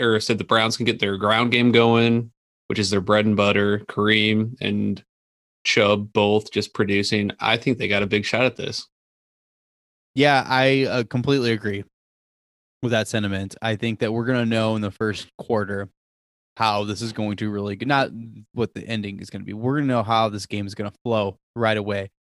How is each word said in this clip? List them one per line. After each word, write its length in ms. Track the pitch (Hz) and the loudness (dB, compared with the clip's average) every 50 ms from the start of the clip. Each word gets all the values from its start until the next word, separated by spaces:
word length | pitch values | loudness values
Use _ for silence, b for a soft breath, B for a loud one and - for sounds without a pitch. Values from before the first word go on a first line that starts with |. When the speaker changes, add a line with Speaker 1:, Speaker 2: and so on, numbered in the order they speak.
Speaker 1:
or 200 | 127 117 110 107 | 0 2 2 2
said 180 | - - 117 95 | 2 0 -2 -2
the 60 | - | 0
Browns 320 | - 117 113 110 113 117 | 0 2 2 2 0 -2
can 100 | - 120 | -2 -2
get 140 | 113 113 82 | -2 0 0
their 160 | 104 101 98 | -2 -2 -2
ground 340 | 95 104 104 110 113 123 120 | 0 0 2 2 2 2 2
game 220 | 120 120 120 120 113 | 2 4 4 6 6
going, 580 | 117 117 117 117 117 117 117 117 117 113 117 _ _ _ _ _ _ _ - | 6 6 6 6 6 4 4 4 2 0 -4 _ _ _ _ _ _ _ -6
which 100 | - 107 | -2 -2
is 120 | 101 95 | 0 0
their 100 | 101 98 | 0 -2
bread 260 | 92 101 104 107 107 | 0 2 2 2 4
and 100 | 110 107 | 2 2
butter, 440 | 98 101 101 104 101 101 101 104 101 - - | 2 2 2 4 2 2 2 0 -2 -4 -8
Kareem 680 | - - 104 107 107 107 107 107 107 107 110 113 123 - | -4 -2 2 4 4 4 4 2 2 0 0 -2 -4 -6
and 420 | - 104 104 104 104 101 101 - - _ _ _ _ _ _ _ _ _ _ _ - | -4 -4 -2 -2 -2 -2 -4 -6 -8 _ _ _ _ _ _ _ _ _ _ _ -4
Chubb 480 | - - - 104 101 107 104 104 104 - | 0 2 4 4 4 4 2 0 -2 0
both 400 | 110 104 104 104 107 104 - - | 2 2 4 4 2 0 0 -4
just 220 | 104 104 - - | -4 -4 -4 -2
producing, 580 | - 107 98 101 101 101 - 113 104 104 101 - - | -2 0 0 2 0 0 0 0 -2 -2 -2 -4 -2
I 160 | - 107 113 | 0 0 0
think 220 | 117 - 143 123 117 | 0 0 -2 -2 -2
they 100 | 117 95 | -2 -2
got 140 | 101 101 104 | 0 0 0
a 20 | |
big 180 | 95 101 104 104 | 0 0 -2 0
shot 200 | - - 110 127 | 0 0 0 0
at 100 | 123 - | 0 0
this. 300 | - - - - - - _ _ _ _ _ _ _ _ _ _ _ _ _ _ _ _ _ _ _ _ _ _ _ _ _ - | -2 -8 -8 -8 -10 -12 _ _ _ _ _ _ _ _ _ _ _ _ _ _ _ _ _ _ _ _ _ _ _ _ _ 0
Speaker 2:
Yeah, 300 | 131 139 147 143 131 - | 2 4 6 6 4 4
I, 380 | - 131 131 131 135 135 135 135 | 2 2 2 4 4 4 2 2
uh, 200 | - 107 127 117 | 0 0 -2 -4
completely 480 | - - 123 117 139 139 139 120 117 113 | -2 -4 -4 0 2 0 2 2 0 -2
agree 320 | 107 107 107 98 101 98 _ _ _ _ _ _ _ _ _ _ _ _ _ _ _ _ _ _ - - | -2 -2 -6 -6 -6 -8 _ _ _ _ _ _ _ _ _ _ _ _ _ _ _ _ _ _ -6 -4
with 80 | 120 117 | 0 0
that 160 | 110 107 - | 0 0 0
sentiment. 460 | - 110 104 101 98 95 98 95 - - - | -2 -2 -2 -2 -4 -4 -6 -8 -10 -6 -4
I 140 | 113 110 | -4 -4
think 240 | 101 - 117 110 - | -2 -2 -4 -2 -2
that 120 | 120 107 110 | -2 -2 -2
we're 140 | 117 117 | -2 -2
gonna 180 | 123 131 123 117 | 0 0 0 0
know 320 | 113 113 113 110 110 110 | 0 0 0 0 0 0
in 60 | 107 104 | -2 -4
the 80 | 101 | -6
first 380 | 98 - 113 107 101 - - - _ - | -6 -4 -4 -4 -4 -6 -10 -16 _ -16
quarter 500 | - - 120 107 101 95 101 98 98 92 _ _ _ _ _ _ _ _ _ _ _ _ _ - | -6 -4 -2 -2 -2 -2 -6 -8 -8 -10 _ _ _ _ _ _ _ _ _ _ _ _ _ -2
how 260 | 113 110 104 104 104 | 0 0 2 0 -2
this 160 | 104 104 92 | -4 -4 -6
is 140 | 117 113 110 | -6 -10 -6
going 220 | - 107 104 101 95 | -6 -4 -4 -4 -4
to 100 | 110 107 | -6 -6
really 280 | 104 104 101 104 101 | -4 -4 -6 -6 -6
go, 100 | 98 113 | -6 -2
not 240 | 131 143 139 135 76 - 113 113 113 110 107 104 _ - | 0 0 0 0 -2 -6 -12 -16 -16 -18 -20 -20 _ -6
what 220 | 123 113 - - | -4 -4 -4 -4
the 120 | - - | -12 -10
ending 340 | - 113 110 101 101 98 95 | -8 -6 -6 -6 -6 -8 -10
is 100 | 104 104 | -14 -14
gonna 140 | - 98 98 | -14 -14 -12
be. 100 | 98 101 | -12 -10
We're 220 | 107 117 127 139 | -6 -2 -2 0
gonna 100 | 151 143 | 0 0
know 160 | 135 127 120 107 | 0 0 0 0
how 260 | 107 113 113 113 110 | 2 2 2 2 0
this 160 | 104 101 92 | -2 -4 -8
game 220 | - - 104 101 | -6 -6 -6 -6
is 80 | 98 98 | -6 -8
gonna 180 | - 104 101 - _ - | -8 -10 -10 -10 _ -6
flow 360 | 120 113 107 104 98 98 _ _ _ - | -2 -2 0 -2 -2 -6 _ _ _ -6
right 200 | 120 117 110 110 107 | -2 0 0 2 0
away. 320 | 101 104 101 98 98 101 _ _ | -2 -2 -4 -4 -4 -8 _ _